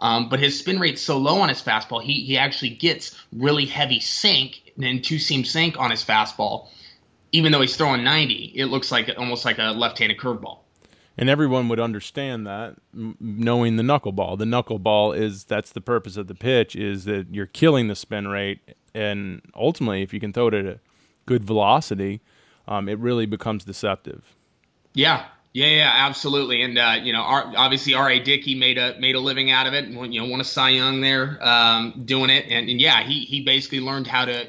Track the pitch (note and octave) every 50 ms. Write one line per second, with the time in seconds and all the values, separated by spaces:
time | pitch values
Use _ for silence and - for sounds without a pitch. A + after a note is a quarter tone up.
0 | - A#2 A#2 A#2 A#2+ A#2 - - C#3 C#3 C#3 - - F#3 F#3 F#3+ F3 D#3+ B2+ -
1 | - - D3 C3+ C3+ C#3+ E3 G3 G3 D#3 B2+ - - B2 A2 A2 - - B2 A#2
2 | G#2+ B2+ D3 C#3+ C3 C3 C3+ B2+ C#3 C#3+ C#3 - C3+ A#2+ A2+ - D#3+ E3+ D3+ -
3 | - - - - - _ - A2+ B2+ C#3+ D3 D3 C#3 B2+ - C#3+ D3 C3+ D3 -
4 | - - - - - G#3 F#3 C3+ C3 B2+ - - - - _ - C3+ B2+ B2+ B2
5 | B2 - D#3+ D3+ - - D3+ C3 B2+ - - D#3+ E3 E3+ D3+ - B2+ A#2+ A2+ A2
6 | - - A2 A2 G#2+ G#2+ - - G#2+ G2+ A2 A2 - - - - - - - _
7 | _ _ _ _ _ _ - E3 D#3+ D#3+ D3+ C#3 C3+ - - - D#3+ C#3+ C3 A#2+
8 | A#2+ C3+ D3+ D#3 D3+ B2 - - A2 G#2+ - A#2+ C#3 B2+ C3 C3 - - B2+ A#2
9 | A2 A#2+ - - B2 B2 A#2+ A#2 - B2+ A#2 A#2 A2 A2 G#2+ A#2 A#2+ A2+ - -
10 | A#2 G#2+ G#2+ - - B2+ A#2+ A2 - - - - _ _ _ _ _ _ _ _
11 | _ _ _ - A#2+ C3 C#3+ D3 D#3 C3+ C3 B2+ B2 A#2 A#2 A2+ A#2 A#2 A2 G#2
12 | - - - C#3+ C#3 C3+ B2 A2+ G#2+ G2+ G2 G#2+ A2+ G2 - - _ _ - -
13 | A2+ A2+ - - - A2+ G#2 G#2+ A#2 A#2 A#2+ A#2+ A#2+ A#2 A2+ A2 A2+ C3 D3 C#3
14 | - G#2 G2 G2 F#2+ E2+ F#2 G2 G#2+ A2+ A#2+ B2 A#2+ - A#2 G2+ F#2 G#2+ G#2+ G#2
15 | G#2 G#2+ C#2+ F2 G#2+ G#2+ G2 G2 - - G#2 G#2 G2+ - - G#2 - - A#2+ A2+
16 | G2+ G#2+ F#2 G#2+ G2+ F2+ F#2+ - - B2 C3 B2 G#2+ - - F#2 G#2 G2+ G2+ F#2+
17 | F#2 G#2 G#2 G2 F#2+ E2+ F2+ G2+ G2 - - - D#3 E3 D3 C3 A#2 G#2+ G2+ -
18 | - - A2 G#2 G2+ G2+ G2+ G2+ G2+ G2 G2 - _ - - _ _ _ - A2
19 | G#2+ G#2 G2+ G2+ G2 F#2+ F#2 - - _ _ - A2 D3+ E3+ - C#3+ A2+ G2 F#2+
20 | G2 F#2+ - G#2 A2 G#2 G2 A#2+ A#2+ A#2 G#2+ G#2 G2 F#2+ - - _ _ _ _
21 | _ _ _ _ _ - B2 A#2+ G#2 G2 A2 G#2+ G2+ G2+ A#2+ D3+ D3+ - A2 G2
22 | G2 G2 G2+ A2 - _ _ _ _ _ _ _ _ - G#2 G2+ G2 F#2+ G#2+ G#2+
23 | A#2 A#2+ B2 A#2 A2+ G#2 A2 G#2 - A2+ G#2+ G2+ - G2 G2 - - G#2 F#2+ -
24 | _ C2+ - - - _ _ _ _ _ _ _ _ _ _ _ _ _ - C3
25 | C#3 D#3+ D3+ A#2 - - - _ _ _ - B2 C#3 D3+ D#3 D#3 D3+ C3+ A#2 B2+
26 | C#3 C#3+ C3+ - - D3 C#3 C#3+ C#3 B2 B2 A#2 B2 B2+ A#2+ A#2+ A#2+ A#2 A2+ A2+
27 | A#2 B2 A2+ A2+ A2 - C3+ C#3 A#2+ B2 G#2+ G#2+ B2+ C3+ C3+ C3 - C#3+ C3 C3
28 | C#3 C3+ B2+ B2+ A#2+ C3+ C#3+ C#3 C#3 C#3 C3 C3 B2+ B2+ B2 B2+ B2 B2 B2 -
29 | B2+ C3 C3 C3 C3 C#3 C3 C3+ C3 C3+ C3 B2+ C3 C3 C3+ D3 C#3 G2+ B2 A#2+
30 | B2+ A#2+ A#2+ A2 A2+ B2+ B2 C3 C3 - - C#3+ C3 C3 C3 B2+ C3 C3+ C3+ C3
31 | C3+ C3+ C3+ C3 C3 C#3 D3 - - B2 A#2+ A#2 A#2 A#2 A2+ A2+ A2+ A#2 - -
32 | A#2+ A2+ C3+ C3 C3 C3 C3+ C#3+ - - A#2+ A#2 A2+ G#2 B2 A#2+ C#3 D#3 C3 A2
33 | G#2+ B2+ - C3+ A#2+ - C#3 C#3+ C3 C3+ C3 C#3 C3+ - C#3 C3+ C3 C3+ C3+ C3+
34 | C3 - C#3 B2+ B2+ B2 A#2+ A#2+ A#2+